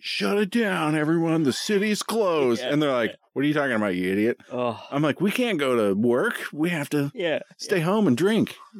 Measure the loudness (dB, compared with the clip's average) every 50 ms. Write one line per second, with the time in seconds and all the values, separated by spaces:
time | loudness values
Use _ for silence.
0 | -10 -8 -6 -4 -2 0 0 0 0 0 0 -2 0 0 -2 -2 -2 0 0 0
1 | 0 2 2 2 2 2 2 2 2 2 0 0 -2 0 0 0 2 0 -2 -2
2 | -4 -4 -2 0 0 2 2 2 2 2 2 0 -2 -2 0 0 2 2 2 0
3 | 0 -2 -4 -8 _ _ _ -2 0 0 2 0 0 0 0 0 0 0 0 0
4 | 0 0 0 2 2 0 0 -2 -8 -10 -6 -4 -4 -4 -4 -6 -10 -6 -4 0
5 | 0 0 0 0 0 -2 0 0 -2 -2 0 -2 0 0 2 2 2 2 2 2
6 | 2 2 2 2 0 -2 -4 -6 -8 -10 -6 -4 -2 -2 -2 -2 -4 -2 -2 0
7 | -2 -2 -4 -4 -4 -2 -2 -4 -6 -10 -16 _ -6 -2 0 0 2 2 2 2
8 | 4 4 4 4 2 2 2 2 0 0 -4 -12 -20 -20 -20 -10